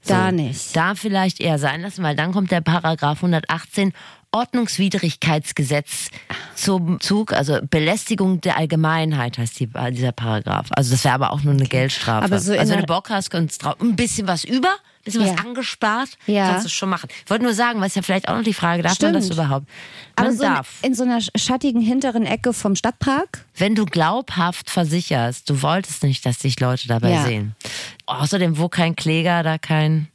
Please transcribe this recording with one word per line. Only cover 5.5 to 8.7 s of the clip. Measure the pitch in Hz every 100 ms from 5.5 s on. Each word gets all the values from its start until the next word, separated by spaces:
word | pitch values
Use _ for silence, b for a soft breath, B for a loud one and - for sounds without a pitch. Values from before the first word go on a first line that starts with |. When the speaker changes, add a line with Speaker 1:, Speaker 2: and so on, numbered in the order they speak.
| - 135 147 143 - - B B B B
Speaker 1:
zum | - - 190 165 180
Zug, | - 208 220
also | - 143 143 -
Belästigung | 160 156 214 - 202 190 185
der | 185 -
Allgemeinheit | 156